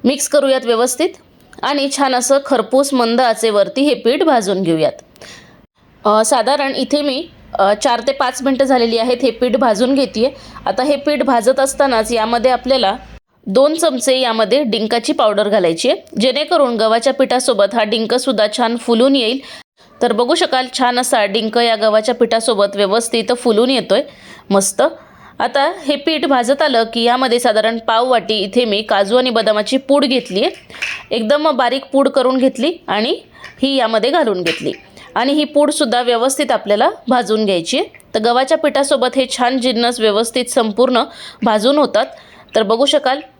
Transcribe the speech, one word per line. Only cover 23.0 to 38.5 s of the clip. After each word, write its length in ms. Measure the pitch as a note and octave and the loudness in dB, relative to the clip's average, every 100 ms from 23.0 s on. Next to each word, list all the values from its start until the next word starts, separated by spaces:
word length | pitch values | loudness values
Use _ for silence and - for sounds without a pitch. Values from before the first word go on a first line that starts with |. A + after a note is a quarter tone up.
| A3+ A#3 A3 B3 | 0 -4 -2 -2
फुलून 320 | B3 G#3+ B3 | 0 2 2
येतोय. 320 | C4 E3+ G3+ D4 - - - - | 0 0 -2 -2 -12 -20 -20 -2
मस्त. 320 | G3 G3 - C#4+ D#4+ - - - - | 0 0 0 -2 -2 -20 -20 -20 -6
आता 320 | A#3+ C#4 D4 F4+ C#4+ | -4 0 -2 -2 -4
हे 100 | C#4+ | -2
पीठ 300 | D#4 D#4 D4 | -2 -2 0
भाजत 360 | C4+ A#3 C#4 | 0 0 0
आलं 220 | D4 A#3+ | 2 0
की 180 | A3+ A#3 | 0 0
यामध्ये 380 | A#3 B3 C4 A#3+ | 0 0 0 2
साधारण 380 | B3 G#3+ G#3+ A#3 | 2 2 0 -2
पाव 320 | A3+ A3+ B3+ | 0 0 2
वाटी 300 | A#3+ - A3 | 0 0 -4
इथे 260 | G3 A3+ A#3+ | 0 0 0
मी 160 | G3+ | -2
काजू 360 | G#3+ G3+ G3 B3 | 0 0 2 2
आणि 120 | B3+ | 2
बदामाची 480 | A3+ A3 G#3+ G#3 C4 | 0 0 0 0 -4
पूड 280 | - C#4+ C#4 | 0 0 2
घेतली 360 | B3+ A#3+ F#3 | -2 -2 -2
आहे, 80 | D4+ - - - - - - A#3 | -2 -4 -20 -12 -10 -10 -6 -6
एकदम 360 | A3 C#4+ D#4 | 0 2 2
बारीक 340 | C#4 A#3+ C4 - | 0 0 -2 -2
पूड 240 | C4+ C4+ | 2 2
करून 280 | C#4 B3+ C4 | 2 2 2
घेतली 360 | C4 C4 C#4+ E4+ - | 0 0 -4 -4 -6
आणि 320 | G3+ A#3 F#4 - - - - | -4 -2 -4 -8 -20 -20 -4
ही 140 | C4+ C4+ | -2 0
यामध्ये 340 | A3+ A3+ A#3 | 0 0 0
घालून 320 | F4 B3+ F#3 | 0 0 -2
घेतली 300 | E3 D#3 D3 - - - - - | -4 -4 -6 -8 -16 -20 -8 -2
आणि 180 | B3 | 0
ही 100 | D4 | 0
पूडसुद्धा 580 | D4 C#4+ D4 D4 C#4+ A#3+ | 0 2 2 0 0 0
व्यवस्थित 500 | A#3+ A#3 B3+ C4 C#4 | 0 0 0 -2 -2
आपल्याला 380 | A#3+ G3+ G#3 C#4+ A4 - | -2 0 2 2 0 -2
भाजून 380 | B3 G3 G#3+ G#3+ | 0 0 0 0
घ्यायची 340 | F3+ E3 C4+ | -2 -2 -4
आहे. 80 | G4+ - - A3+ | -4 -10 -8 -2
तर 40 | |
गव्हाच्या 380 | A3 A#3+ C4+ | 0 0 0